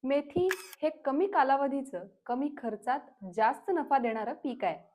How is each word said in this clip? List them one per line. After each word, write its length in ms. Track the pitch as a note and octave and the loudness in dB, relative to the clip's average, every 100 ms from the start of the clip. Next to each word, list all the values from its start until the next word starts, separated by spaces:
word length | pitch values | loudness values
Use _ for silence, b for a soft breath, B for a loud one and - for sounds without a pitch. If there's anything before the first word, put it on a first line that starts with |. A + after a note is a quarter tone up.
मेथी 440 | C4 C#4+ C#4+ - F#4 F#4 - - | 2 0 0 0 0 0 -12 -4
हे 80 | D#4 | -4
कमी 360 | D#4 - C#4 G4 | -2 -2 2 2
कालावधीचं, 800 | F#4+ C4 C4+ C#4 C#4 C4+ F3+ F3 _ - | 4 4 4 2 -2 -6 -10 -12 _ -6
कमी 280 | B3 D4 C#4+ | -2 -2 -4
खर्चात 420 | A#3+ G#3 A#3+ C4+ - _ F#3+ | -6 -6 -4 -4 -6 _ -10
जास्त 360 | F3 A3 C#4 - | 2 2 2 0
नफा 240 | F4 C#4+ C#4 | 0 4 2
देणारं 340 | A#3+ A3 A3 | 2 -2 -4
पीक 320 | D#4 C#4+ A#3+ | -4 -6 -2
आहे. 200 | F#3+ D#3 - | -2 -4 -12